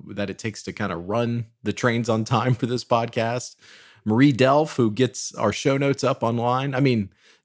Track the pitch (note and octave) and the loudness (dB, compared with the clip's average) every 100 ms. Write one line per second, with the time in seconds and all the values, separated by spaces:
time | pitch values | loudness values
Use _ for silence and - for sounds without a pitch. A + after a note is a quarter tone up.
0 | - G2+ G2 F#2+ A2+ G2+ - F2 G2+ E2+ | -12 -8 -6 -6 -8 -8 -10 -6 -6 -6
1 | F2 A2+ A#2+ A#2+ A2 _ G#2 - B2 A#2 | -4 -2 -2 -4 -8 _ -6 -2 0 0
2 | A#2 A2 A2 B2 B2+ B2 A#2 B2 - A#2+ | 0 -2 0 0 2 0 -2 -4 0 0
3 | A#2 A#2+ A2+ B2 - - - - - _ | 0 -2 -2 -4 -8 -16 -20 -20 -20 _
4 | G#2 A2+ C#3+ A#2+ C3 D3 D#3+ - A2+ G#2 | 0 4 6 6 4 4 2 0 0 2
5 | B2+ - - A#2 A2+ - C#3+ C#3 C#3 C3 | 0 -2 -10 -2 -2 0 0 0 0 0
6 | B2+ C3+ A2+ A#2 A#2+ B2+ C#3 C3 C#3 A#2 | -2 -2 -2 0 0 -2 -2 0 2 2
7 | F#2+ - _ _ | -2 -8 _ _